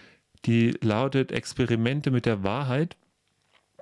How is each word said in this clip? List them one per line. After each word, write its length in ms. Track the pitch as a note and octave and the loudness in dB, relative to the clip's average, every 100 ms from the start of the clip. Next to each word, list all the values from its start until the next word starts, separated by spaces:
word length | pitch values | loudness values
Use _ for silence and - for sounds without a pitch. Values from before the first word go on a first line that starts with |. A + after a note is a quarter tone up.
| - _ _ _ | -20 _ _ _
die 280 | - A#2 A#2 - | 0 2 2 0
lautet 500 | A2 G#2+ C3+ C3+ C3 | 0 0 0 0 0
Experimente 800 | A#2+ - - A#2 A2+ A#2 D3 C#3+ | -4 -4 -2 0 0 0 -2 0
mit 160 | B2 A#2+ | 0 0
der 160 | G#2 | 0
Wahrheit. 540 | F#2+ B2 C3+ C3 E3+ - _ _ _ _ _ _ _ - | -2 -2 -2 -2 -2 -8 _ _ _ _ _ _ _ -20